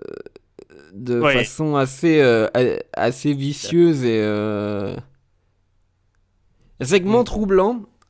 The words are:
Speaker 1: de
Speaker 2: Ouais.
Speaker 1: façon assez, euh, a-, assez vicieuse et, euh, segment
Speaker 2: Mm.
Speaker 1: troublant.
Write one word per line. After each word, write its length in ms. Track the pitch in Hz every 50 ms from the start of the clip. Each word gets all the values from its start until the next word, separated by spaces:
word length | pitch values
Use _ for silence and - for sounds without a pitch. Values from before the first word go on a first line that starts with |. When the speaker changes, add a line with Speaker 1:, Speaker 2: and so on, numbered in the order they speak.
| 50 50 50 - - - - - _ _ _ - - _ - 73 71 80 95
Speaker 1:
de 260 | 98 123 123 120 120
Speaker 2:
Ouais. 120 | 151 147 135
Speaker 1:
façon 420 | 123 113 - - - 156 151 147
assez, 440 | 143 135 131 135 - - 165 160 151
euh, 260 | 139 123 117 113 110 - -
a-, 260 | 123 127 117 - - - - -
assez 400 | - 95 120 123 - - 147 147
vicieuse 720 | 135 135 143 143 - - - 170 170 170 170 160 139 123
et, 160 | 117 113 110 107
euh, 720 | 107 104 104 104 107 104 101 104 104 104 101 101 98 - - - - _ _ _ _ _ _ _ _ _ _ _ _ _ _ _ _ _ _ _ _ _ _ _ _ _ _ _ _ _ _ _ _ _ _
segment 420 | 131 127 185 196 175 196 220 240 240
Speaker 2:
Mm. 20 |
Speaker 1:
troublant. 580 | - - 208 214 190 190 185 190 214 247 240 202 - _ _ _ _